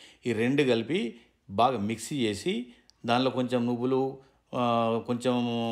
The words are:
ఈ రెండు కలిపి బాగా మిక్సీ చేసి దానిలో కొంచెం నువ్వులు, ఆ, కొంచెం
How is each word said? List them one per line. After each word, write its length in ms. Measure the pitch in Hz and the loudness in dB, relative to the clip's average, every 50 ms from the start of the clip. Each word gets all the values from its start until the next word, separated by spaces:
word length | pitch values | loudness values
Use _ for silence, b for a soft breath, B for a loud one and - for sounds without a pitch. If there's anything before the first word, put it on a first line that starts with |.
| B B B B - | B B B B -4
ఈ 80 | 123 113 | -2 0
రెండు 300 | 104 113 123 139 143 143 | 0 2 2 4 4 4
కలిపి 560 | 127 120 113 110 - 156 196 233 233 B B B B B _ _ - | 4 4 2 2 0 -2 -2 -4 -4 B B B B B _ _ -6
బాగా 300 | 98 98 117 135 131 110 | 0 2 2 4 2 0
మిక్సీ 460 | 101 107 113 107 - - 156 139 117 | -2 -2 -4 -4 -6 -6 -2 0 0
చేసి 420 | 107 104 98 - 175 202 233 247 B B B B B _ _ - | 0 0 -2 -2 -4 -4 -4 -6 B B B B B _ _ -2
దానిలో 260 | 117 117 123 131 131 | 0 2 2 2 2
కొంచెం 340 | 123 127 127 117 127 123 120 | 0 0 -2 0 0 0 0
నువ్వులు, 520 | 120 120 117 123 131 131 131 135 135 135 135 b b b b _ _ - | 0 -2 -2 0 0 0 0 0 -2 -4 -8 b b b b _ _ -4
ఆ, 480 | 127 123 120 117 117 117 113 113 113 113 | -2 0 2 2 2 2 2 0 0 -2
కొంచెం 260 | - 123 117 - 127 123 123 120 120 117 117 117 117 | -4 -4 -2 0 0 0 0 0 -2 -2 -2 -2 -2